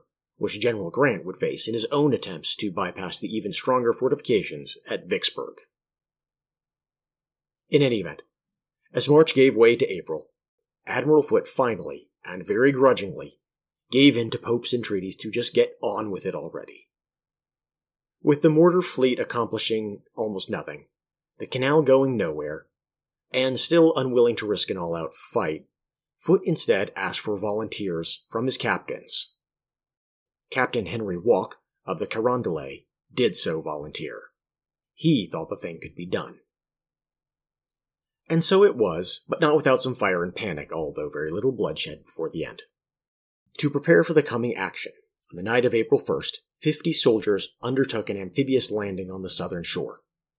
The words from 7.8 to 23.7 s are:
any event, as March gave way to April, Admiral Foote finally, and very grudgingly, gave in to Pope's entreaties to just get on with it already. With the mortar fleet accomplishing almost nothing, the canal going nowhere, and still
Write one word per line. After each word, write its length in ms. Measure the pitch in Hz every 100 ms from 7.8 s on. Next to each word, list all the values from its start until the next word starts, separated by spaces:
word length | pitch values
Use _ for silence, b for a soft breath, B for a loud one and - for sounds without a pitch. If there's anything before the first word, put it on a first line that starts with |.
any 180 | 139 113
event, 220 | 85 76 - _ _ _ _ _ _
as 160 | - 127
March 260 | 147 156
gave 220 | 135 135 107
way 200 | 113 117
to 120 | 95
April, 400 | 92 - 78 - _ _ _ _ _ -
Admiral 360 | 120 131 151
Foote 260 | - 104 -
finally, 600 | - 123 98 73 71 _ _
and 220 | - 92 87
very 260 | 104 135
grudgingly, 680 | 131 135 113 98 - 71 _ _ _ _ _ -
gave 260 | 127 139 117
in 140 | 113
to 80 | 120
Pope's 360 | - 120 -
entreaties 420 | 123 107 101 92 -
to 140 | 110
just 240 | 110 120
get 200 | 117 123 -
on 300 | 117 101 107
with 160 | 90 92
it 80 |
already. 540 | 85 80 76 - - _ _ _ _ _ _ _ _ _ _ _ _ _ _
With 200 | 156 143
the 80 | 165
mortar 320 | 151 175 180
fleet 380 | 180 - 127 123
accomplishing 840 | 117 120 110 107 - 110 107 101 _ -
almost 340 | - 95 -
nothing, 360 | 95 76 73 _ _ _ _ _ -
the 80 | -
canal 360 | 127 131 156
going 340 | 131 135 135 120
nowhere, 500 | 87 76 73 78 - _ _ _ _ _ _
and 260 | 127 131 123
still 360 | -